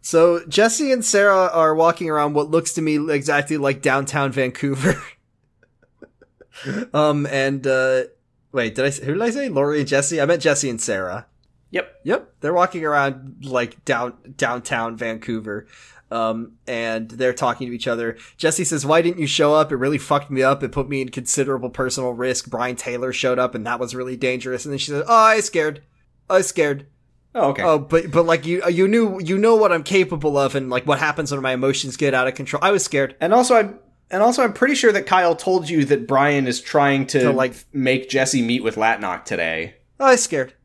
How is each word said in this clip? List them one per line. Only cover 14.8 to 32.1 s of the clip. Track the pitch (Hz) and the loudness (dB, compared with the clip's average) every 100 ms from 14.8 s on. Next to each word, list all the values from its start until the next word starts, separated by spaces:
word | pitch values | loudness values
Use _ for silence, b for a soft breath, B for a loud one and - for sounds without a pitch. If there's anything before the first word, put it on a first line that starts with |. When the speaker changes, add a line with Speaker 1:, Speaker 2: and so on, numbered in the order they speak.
| 113 113 | -4 -6
Speaker 1:
Vancouver. | 117 110 - 110 107 104 - b b b _ | -8 -8 -6 -8 -6 -10 -10 b b b _
Um, | 117 113 113 117 _ - | -4 -2 -4 -8 _ -8
and | 117 113 113 113 | -6 -4 -6 -8
they're | 117 127 | -2 -2
talking | 123 127 135 123 | 0 -2 -2 -8
to | |
each | 120 127 | -6 -4
other. | 117 117 113 B B | -4 -4 -8 B B
Jesse | 160 156 | -2 0
says, | 175 151 139 | -2 -2 2
"Why | 160 | 2
didn't | 170 180 | 2 -2
you | 143 | -2
show | - 147 | 2 4
up? | 151 151 | 4 2
It | 135 | 0
really | 135 147 | 0 -2
fucked | - 143 143 | 0 -2 -2
me | 131 | 0
up. | 131 139 | 2 2
It | 127 | -2
put | 143 131 | -6 -4
me | 139 | -6
in | 127 | -6
considerable | 127 120 - 135 131 123 | -8 -4 -2 -2 -2 -6
personal | - 127 131 127 | -4 -4 -2 -4
risk. | 120 127 127 - | -2 -2 -4 -6
Brian | 117 123 120 | -6 -4 -6
Taylor | 127 120 127 | -8 -6 -6
showed | 123 131 127 | -2 -2 0
up | 127 120 | -2 -4
and | 110 | -6
that | 120 | -6
was | 123 | -6
really | 127 127 127 | -8 -8 -4
dangerous." | 131 127 127 127 | -4 -4 -6 -8
And | 151 | -6
then | 139 | -8
she | - | -6
says, | 143 160 | -6 2
"Oh, | |
I | 233 220 220 | 4 6 4
was | 208 | 0
scared. | 170 156 147 _ _ _ _ - | -2 -2 -6 _ _ _ _ 0
I | 185 | 0
was | 185 | 0
scared." | - 147 143 - _ _ _ _ | 0 0 -2 -10 _ _ _ _
Speaker 2:
Oh, | 240 143 | 0 0
okay. | 139 | 2
Speaker 1:
"Oh, | 180 151 | 2 2
but, | 143 165 160 | 2 0 2
but, | 151 | 2
like, | 165 165 147 | 4 2 0
you, | 180 175 | -2 0
you | 175 196 | 2 4
knew, | 226 220 190 | 4 2 -2
you | 165 196 | -2 2
know | 220 220 | 4 6
what | 208 | 4
I'm | 170 | 2
capable | 147 190 185 160 151 139 | 2 2 2 0 0 2
of | 135 | 0
and, | 139 131 | -2 -2
like, | 123 143 | -2 0
what | 135 | 0
happens | 151 147 143 | 0 -2 -4
when | 139 | -4
my | 131 | -2
emotions | 127 135 135 139 - | 0 0 -2 -6 -2
get | 143 | 0